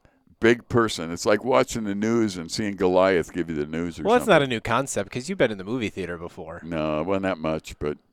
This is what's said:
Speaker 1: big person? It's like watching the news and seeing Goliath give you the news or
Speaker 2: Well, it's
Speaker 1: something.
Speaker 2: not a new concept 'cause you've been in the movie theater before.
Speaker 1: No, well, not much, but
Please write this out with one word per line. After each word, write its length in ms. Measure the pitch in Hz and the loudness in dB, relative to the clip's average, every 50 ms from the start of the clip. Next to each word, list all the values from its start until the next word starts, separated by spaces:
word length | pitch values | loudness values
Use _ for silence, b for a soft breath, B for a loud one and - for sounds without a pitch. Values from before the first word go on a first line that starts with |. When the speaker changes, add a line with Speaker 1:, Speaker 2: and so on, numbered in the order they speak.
| b b b b b _ _ _ | b b b b b _ _ _
Speaker 1:
big 280 | - 117 123 120 - _ | 4 6 6 4 2 _
person? 420 | - 120 113 107 - - 82 80 | 2 2 2 2 0 -4 -6 -6
It's 140 | 87 87 - | -6 -2 2
like 180 | 113 107 107 - | 2 2 2 2
watching 420 | 120 131 127 131 - - 127 110 | 2 2 2 2 2 -2 -6 -4
the 100 | 101 101 | -4 -4
news 420 | 101 104 110 117 120 110 104 90 | -2 0 2 2 2 2 0 -2
and 140 | 90 82 - | -6 -8 -8
seeing 260 | - - 110 101 101 | -6 -4 -4 -4 -2
Goliath 560 | 90 95 92 92 92 92 95 95 85 78 - - | 0 2 4 4 6 6 6 4 2 0 0 -4
give 160 | 87 82 82 | -6 -4 -4
you 80 | 82 | -4
the 80 | 73 73 | -4 -4
news 340 | 76 78 82 85 - - 85 | -4 -4 -4 -4 -4 -6 -4
or 40 | 78 | 0
Speaker 2:
Well, 140 | 196 233 | 2 2
it's 100 | 247 - | 2 4
Speaker 1:
something. 80 | 220 180 | 4 4
Speaker 2:
not 80 | 156 143 | 4 4
a 40 | |
new 140 | 131 123 110 | 2 -2 -4
concept 500 | - - 113 123 139 - - 110 101 98 | -2 -2 -2 -2 -2 -2 -4 -6 -6 -6
'cause 200 | - 123 127 160 | -8 -10 -8 -8
you've 80 | 196 180 | 0 2
been 120 | 147 117 | 2 2
in 60 | 107 | 2
the 80 | 98 92 | -4 -6
movie 240 | 98 120 131 110 92 | -6 -4 -4 -4 -4
theater 300 | - 104 90 85 87 82 | -4 -6 -6 -6 -8 -8
before. 420 | 85 82 - - 82 80 82 85 78 | -10 -12 -12 -12 -14 -12 -12 -14 -10
Speaker 1:
No, 400 | 82 85 80 78 78 76 76 80 | -6 -4 -2 -2 0 0 -2 0
well, 160 | 90 98 95 | 0 -2 0
not 200 | 95 95 92 78 | 0 -2 -2 -2
much, 400 | 78 78 80 78 - - - - | -2 -4 -4 -4 -6 -10 -12 -6
but 180 | 73 73 76 - _ _ | -6 -6 -6 -6 _ _